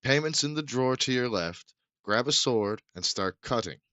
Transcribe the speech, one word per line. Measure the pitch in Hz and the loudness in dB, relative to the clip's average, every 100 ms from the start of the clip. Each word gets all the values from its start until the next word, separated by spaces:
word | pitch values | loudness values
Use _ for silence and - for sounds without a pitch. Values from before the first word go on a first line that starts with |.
Payment's | 131 143 156 156 | 4 2 2 0
in | 147 | -2
the | 151 | -2
drawer | 151 123 127 127 | -4 0 0 2
to | - | 0
your | 127 123 | 0 0
left. | 104 85 82 - _ _ _ | 0 -2 -6 -16 _ _ _
Grab | - 107 123 | 0 0 2
a | |
sword | - - 117 104 107 _ | 2 2 2 0 -2 _
and | 87 | -8
start | 87 - 95 - | -6 -2 -2 -4
cutting. | - 120 95 73 _ | -4 -2 -2 -8 _